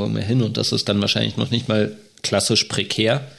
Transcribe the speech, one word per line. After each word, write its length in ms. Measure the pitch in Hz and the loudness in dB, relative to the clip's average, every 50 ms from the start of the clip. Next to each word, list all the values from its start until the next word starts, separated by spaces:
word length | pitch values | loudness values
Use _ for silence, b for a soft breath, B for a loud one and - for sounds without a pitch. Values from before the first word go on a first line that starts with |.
| 101 | -4
mehr 180 | 110 110 107 98 | -2 -2 -2 -2
hin 180 | 101 120 127 117 | 0 2 2 2
und 140 | 104 - | 0 0
das 160 | - 107 - - | -2 0 0 0
ist 160 | - - - | -2 0 0
dann 120 | 101 101 | 2 2
wahrscheinlich 360 | 101 101 - 110 113 110 107 | 2 2 0 0 0 0 0
noch 160 | - 113 98 117 | -2 -2 0 0
nicht 160 | 117 - - | -2 0 0
mal 280 | 110 107 107 104 107 - - - _ - - | 2 2 2 0 -2 -8 -18 -20 _ -10 -4
klassisch 400 | - - 98 95 - 120 - - | 0 0 0 2 2 2 0 0
prekär, 600 | - - - 98 - - - 110 110 127 143 135 B B | 0 -2 -4 -4 -2 -2 0 2 2 2 0 -2 B B